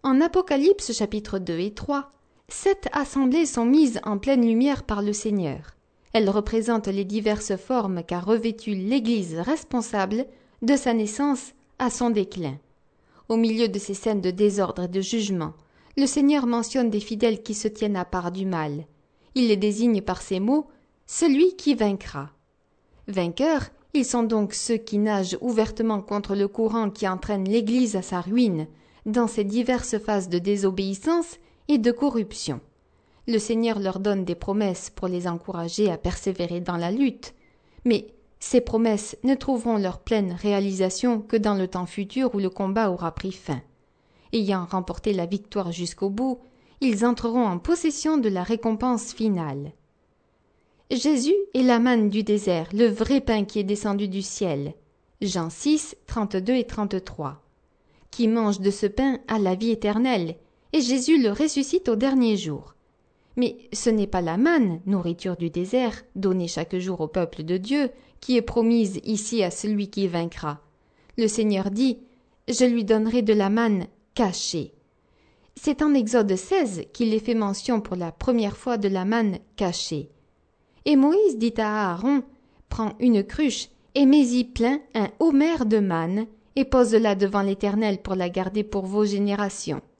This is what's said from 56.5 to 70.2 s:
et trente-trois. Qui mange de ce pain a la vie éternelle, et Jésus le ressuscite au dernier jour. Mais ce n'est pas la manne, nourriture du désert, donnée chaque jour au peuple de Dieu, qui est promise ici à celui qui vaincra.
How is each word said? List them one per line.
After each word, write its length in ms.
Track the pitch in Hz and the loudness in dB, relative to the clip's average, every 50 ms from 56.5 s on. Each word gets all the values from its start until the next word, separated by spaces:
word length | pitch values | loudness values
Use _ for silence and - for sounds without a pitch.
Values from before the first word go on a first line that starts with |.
| 254 | 0
et 100 | 254 233 | 0 0
trente-trois. 720 | 240 - - 208 196 - 185 185 - - - 151 135 143 - _ _ _ _ _ _ _ _ _ _ _ _ _ _ | -2 -4 -4 -4 -2 -4 -6 -6 -8 -12 -8 -8 -10 -10 -12 _ _ _ _ _ _ _ _ _ _ _ _ _ _
Qui 200 | - - 233 220 | -2 0 2 2
mange 320 | 226 233 220 208 208 190 | 2 2 2 0 0 2
de 100 | 190 202 | 0 0
ce 160 | 196 - - | 0 0 -2
pain 320 | 196 202 - 269 277 254 - - | -2 0 2 0 0 0 -2 -4
a 100 | - 226 | -4 -2
la 160 | 220 202 185 185 | 0 0 0 0
vie 160 | 185 220 233 | 0 0 -2
éternelle, 680 | 226 214 214 208 208 220 247 262 247 202 170 160 165 - _ _ _ _ _ _ | -2 0 0 -2 0 0 0 2 0 0 -2 -4 -8 -12 _ _ _ _ _ _
et 100 | - 311 | -2 0
Jésus 400 | 254 240 262 262 247 - 320 294 | 0 2 0 0 4 4 4 6
le 80 | 247 208 | 4 2
ressuscite 600 | 202 214 302 311 - 285 269 - - 370 - - | 2 0 0 0 0 -2 -2 0 -2 0 0 0
au 80 | 226 | 0
dernier 400 | 214 247 269 269 262 247 226 214 | 2 2 2 4 4 4 4 2
jour. 360 | 190 170 160 147 - - - _ _ _ _ _ _ _ _ _ _ _ _ _ | 0 -2 -6 -8 -8 -12 -18 _ _ _ _ _ _ _ _ _ _ _ _ _
Mais 220 | 240 247 - - - - - - | -2 0 0 -2 -8 -16 -12 -12
ce 160 | - - 240 | -2 0 0
n'est 180 | 220 214 202 | 2 2 0
pas 140 | 196 - 185 | 0 -2 -2
la 160 | 175 165 160 | -2 -2 0
manne, 420 | 190 254 330 349 311 233 190 165 160 185 | 2 2 4 4 4 2 2 0 -2 -2
nourriture 500 | 190 202 190 170 170 170 175 - 185 175 | -2 -2 0 0 -2 -6 -4 -4 -6 -6
du 140 | 170 170 165 | -4 -6 -4
désert, 540 | 151 175 180 190 247 254 254 233 - - - _ _ | -4 -4 -4 0 0 0 0 0 -4 -8 -18 _ _
donnée 320 | 190 190 190 185 185 175 | -2 0 0 0 0 -2
chaque 280 | 170 - 160 165 165 - | -4 -4 -6 -6 -4 -6
jour 240 | 185 180 190 185 - | -6 -4 -4 -4 -4
au 60 | 156 | -6
peuple 360 | 151 - 190 175 165 - - 156 | -4 -2 -2 -4 -4 -6 -10 -4
de 140 | 160 180 | -4 -4
Dieu, 340 | 190 190 220 269 294 277 254 - - - _ _ - | -4 -2 -2 0 0 0 -2 -4 -10 -20 _ _ -16
qui 160 | - - 254 | -2 2 2
est 40 | 233 | 2
promise 600 | 233 233 - 240 226 226 233 233 226 185 190 - - | 2 0 0 2 2 4 4 4 2 0 -2 -8 -6
ici 400 | - 220 208 214 - 233 226 196 | -6 -6 -6 -4 -4 -2 0 0
à 80 | 170 | 0
celui 380 | - - - 208 214 208 208 196 | -2 -6 -4 -4 -2 -2 -4 -4
qui 180 | - 196 196 | -4 -2 -2
vaincra. 540 | 180 170 170 | -2 -2 -2